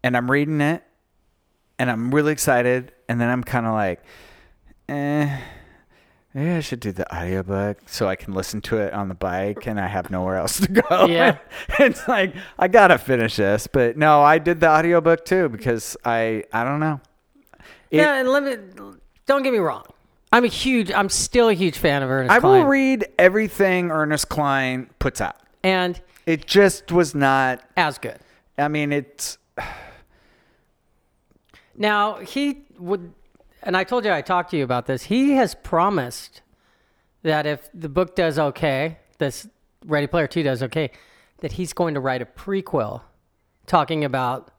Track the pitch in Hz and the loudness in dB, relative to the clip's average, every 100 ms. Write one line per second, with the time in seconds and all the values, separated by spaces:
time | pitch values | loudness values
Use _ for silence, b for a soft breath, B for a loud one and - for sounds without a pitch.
0 | 127 123 123 143 147 151 147 170 _ _ | 0 0 2 0 0 0 0 -2 _ _
1 | _ _ _ _ _ _ _ - 123 113 | _ _ _ _ _ _ _ -4 -4 -2
2 | 120 147 151 151 - 123 123 127 127 _ | 0 2 0 0 2 2 2 0 -4 _
3 | - 120 120 123 120 127 113 110 98 87 | -6 -2 0 -2 -2 -4 -2 -2 -2 -4
4 | b b b b b b b _ - 143 | b b b b b b b _ -10 -6
5 | 143 147 147 139 B B B B B B | -2 0 -2 -4 B B B B B B
6 | B B B 135 156 175 147 123 107 92 | B B B -6 -2 -2 -4 -8 -8 -8
7 | - 85 87 95 92 98 101 101 _ - | -8 -6 -4 -4 -4 -4 -4 -6 _ -4
8 | 104 95 - 95 92 107 - 113 101 101 | -4 -4 -6 -8 -6 -10 -4 -4 -4 -6
9 | 98 90 92 90 101 104 117 107 92 95 | -8 -6 -4 -4 -6 -6 -8 -6 -4 -6
10 | 90 92 92 95 82 - 196 196 - 180 | -6 -6 -4 -4 -4 -2 0 0 2 4
11 | 185 170 170 160 - - - - 269 - | 4 4 2 2 -10 -16 -6 2 2 2
12 | - 233 190 156 B B 185 220 190 147 | -2 0 -2 -4 B B 4 8 8 6
13 | - 127 110 - 98 107 - 139 120 135 | 2 0 0 0 2 0 0 2 2 2
14 | 151 147 147 160 156 170 165 156 170 170 | 4 6 6 4 2 2 4 4 4 4
15 | 160 165 - 185 160 110 131 113 - - | 4 0 2 0 0 -2 -2 -2 -4 -6
16 | 120 117 113 110 - 113 123 147 156 143 | -2 0 0 -2 -4 -4 -2 -2 -4 -4
17 | _ _ _ _ _ _ b b b 302 | _ _ _ _ _ _ b b b 4
18 | 302 269 254 277 277 240 190 190 202 - | 4 2 0 0 -2 -8 -12 -20 -20 -20
19 | _ _ - 277 262 233 165 - - _ | _ _ -2 0 2 0 0 -4 -14 _
20 | _ _ _ 233 240 - 262 247 190 196 | _ _ _ 4 4 0 0 0 0 0
21 | 196 - - 247 233 180 185 - 160 143 | 0 -2 0 2 4 2 0 2 0 2
22 | 131 135 127 233 370 392 294 277 269 254 | 0 0 2 4 6 6 6 4 2 0
23 | 202 - 180 202 214 - 196 180 175 156 | -2 4 4 4 -2 0 0 2 0 -2
24 | 151 151 - - 143 135 131 127 123 _ | -2 -2 -4 -2 0 0 -2 -4 -8 _
25 | 135 - 95 - _ _ 190 185 180 175 | -4 -4 -8 -8 _ _ 0 0 -2 -4
26 | b b - 160 - 196 196 - - 175 | b b -4 -4 2 4 4 2 0 0
27 | 160 147 139 135 131 123 _ - 160 135 | 2 2 2 2 0 -4 _ -2 -2 -2
28 | - - b b b - 147 151 147 143 | -12 -14 b b b -4 -2 -2 -2 -2
29 | 135 - - - _ - B B B B | -6 -12 -12 -12 _ -14 B B B B
30 | B B B B B B B _ _ _ | B B B B B B B _ _ _
31 | _ _ _ _ _ b b - 214 208 | _ _ _ _ _ b b -4 -2 0
32 | 208 208 190 269 285 269 _ _ 175 196 | 0 -4 -8 -4 -4 -6 _ _ -6 -6
33 | 175 _ _ _ _ _ - 185 190 247 | -6 _ _ _ _ _ -4 -2 -2 -2
34 | 214 165 135 180 170 160 127 123 - 131 | -2 -2 -2 -4 -2 -4 -2 -2 -2 -8
35 | - 233 277 269 220 - - 165 185 190 | -2 0 2 2 0 -4 -4 0 2 0
36 | 123 - - - _ _ _ _ _ _ | -4 -10 -18 -20 _ _ _ _ _ _
37 | _ _ 160 151 151 151 - 175 160 143 | _ _ -2 -2 -2 -6 -10 -14 -4 -2
38 | 180 - 165 147 147 - 156 135 156 160 | -2 0 0 0 -2 0 -2 0 -4 -8
39 | _ _ 139 - - _ _ _ - 151 | _ _ -6 -6 -18 _ _ _ -4 -2
40 | 143 175 147 170 143 123 131 160 143 b | 0 0 0 -2 -2 -2 -4 -4 -6 b
41 | b b b b 156 - 175 - 170 143 | b b b b -10 -8 -8 -4 -4 -2
42 | 131 127 120 - - 196 - 147 107 127 | -4 -4 -8 -14 -6 -6 -2 -4 -4 -8
43 | - _ _ _ _ _ - 175 143 160 | -16 _ _ _ _ _ 0 0 2 -2
44 | 143 131 127 127 - | -2 -2 -4 -4 -10